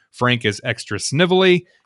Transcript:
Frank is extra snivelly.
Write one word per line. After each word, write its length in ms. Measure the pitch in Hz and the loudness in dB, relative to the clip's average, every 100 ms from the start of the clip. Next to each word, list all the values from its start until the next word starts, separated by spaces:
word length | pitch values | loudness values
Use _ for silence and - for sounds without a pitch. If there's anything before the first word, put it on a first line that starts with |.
| _ | _
Frank 340 | - 123 120 | -4 0 0
is 160 | 107 101 | -2 -4
extra 340 | 127 110 - 101 | -8 -8 -8 -8
snivelly. 640 | - 135 175 185 185 175 - _ | -4 -2 2 2 4 2 -2 _